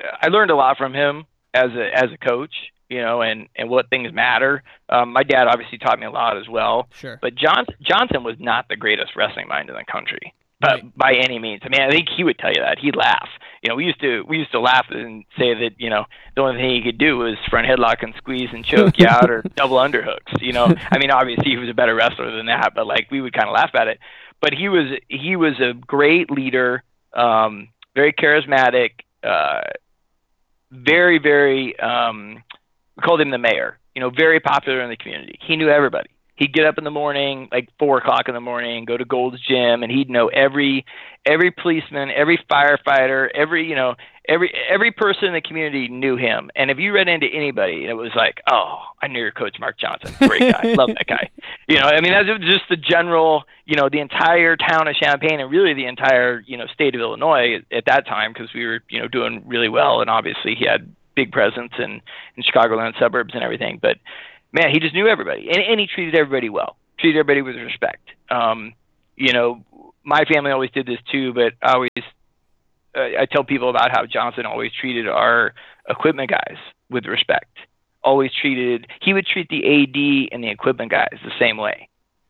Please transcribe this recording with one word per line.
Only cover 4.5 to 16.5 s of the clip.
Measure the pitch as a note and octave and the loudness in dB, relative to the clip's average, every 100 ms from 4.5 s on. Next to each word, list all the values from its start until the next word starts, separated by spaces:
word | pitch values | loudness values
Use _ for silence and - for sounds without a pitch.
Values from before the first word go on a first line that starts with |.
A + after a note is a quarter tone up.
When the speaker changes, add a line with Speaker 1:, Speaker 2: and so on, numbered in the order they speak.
| C#3+ - _ - | -2 -6 _ -2
Speaker 1:
Um, | B2 A#2+ | 0 2
my | B2+ | 2
dad | C3+ C3 A#2+ | 2 4 4
obviously | A#2+ - A#2 | 2 -2 -6
taught | B2+ A2+ | -2 -2
me | G#2+ | -4
a | |
lot | B2+ A#2 G#2 | -4 -2 -2
as | A2 | -4
well. | A2+ A2+ A#2 B2 | -2 0 0 -4
Speaker 2:
Sure. | - C3+ A2+ | -12 -18 -8
Speaker 1:
But | B2 | -8
John-, | B2 D3+ C3 - - | 0 0 2 -2 -6
Johnson | D3 G3 B3 C#3 | 0 0 0 -2
was | A#2+ A2+ | -4 -6
not | A#2+ A#2 - | -2 -2 -4
the | G#2+ | -4
greatest | A2 G#2+ - - | -2 -2 -4 -4
wrestling | G2+ - - | -4 -4 -6
mind | C#2+ - | -6 -8
in | |
the | A1 - | -12 -10
country, | - - - - - _ _ | -8 -8 -10 -14 -20 _ _
uh, | C#3+ | 0
Speaker 2:
Right. | - A#2 - | 0 -4 0
Speaker 1:
by | C3+ | 2
any | B2+ C3 A#2+ | 2 0 -4
means. | A2+ G2+ | -10 -10
I | - | -2
mean, | C3+ | 0
I | C3+ | 2
think | D#3 D#3+ - | 2 0 0
he | |
would | E3+ - | 0 0
tell | - | -2
you | D2+ | 0
that. | B1+ D#2 | 0 -2
He'd | F#2 | -2
laugh. | - A#2 - - - - - | 0 2 0 -4 -16 -20 -8
You | A2+ | -6
know, | |
we | A#2+ F3 | -4 -4
used | - | -2
to, | C#3 A2+ A#2 | -2 -2 -4
we | D#3+ | -6
used | C#3+ | -4
to | A#2 | -2
laugh | B2 B2+ - | 2 2 0
and | B2 A#2 A2 - - | -6 -12 -16 -12 -2
say | B2 | 0
that, | A2 A#2 G#2 | 0 -4 -6
you | A#2 | -4
know, | G#2+ G#2+ - - - | -4 -4 -12 -8 -2
the | |
only | C3+ | -2